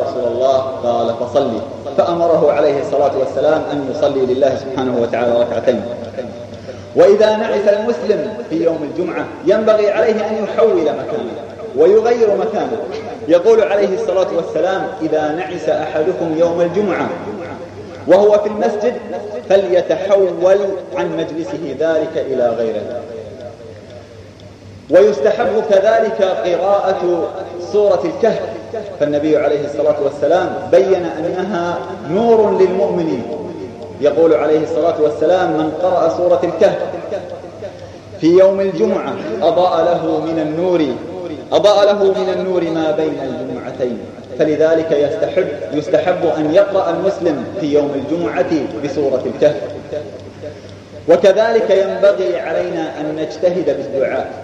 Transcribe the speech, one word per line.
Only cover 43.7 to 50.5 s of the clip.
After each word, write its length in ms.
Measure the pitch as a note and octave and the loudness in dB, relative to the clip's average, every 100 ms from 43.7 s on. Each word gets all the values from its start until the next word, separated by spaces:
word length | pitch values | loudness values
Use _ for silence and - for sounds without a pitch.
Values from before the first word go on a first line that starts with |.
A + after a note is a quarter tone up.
| - B2 G#2+ F#2+ - - C3 | -4 -4 -4 -10 -14 -12 -2
فلذلك 540 | D3+ D3 D#3+ E3 D3 | -2 2 2 2 2
يستحب، 560 | C#3+ C#3+ - D3 - C#3+ - - | 0 0 -2 -2 0 -2 -4 -6
يستحب 540 | D3 - G3+ F3+ F3 D#3+ D#3 | -6 0 0 2 0 0 0
أن 160 | D3+ | 2
يقرأ 360 | F3+ G3+ F#3+ E3+ | 4 4 2 0
المسلم 540 | E3+ F#3+ - E3+ C#3 G#2+ D3 | 0 -2 0 -2 -2 -6 -6
في 140 | D3+ | 0
يوم 160 | D3 C#3+ | 2 2
الجمعة 560 | C3+ B2+ E3+ E3 F3 F3+ D#3+ A#2 D3 | -2 -4 -2 -2 -2 0 -2 -2 -6
بسورة 380 | C#3 D3+ C3+ B2+ B2 | -4 -2 0 0 -4
الكهف. 340 | - D3 - - - - D3 - - - - D3 | 0 2 2 -6 -10 -10 -10 -10 -14 -16 -14 -14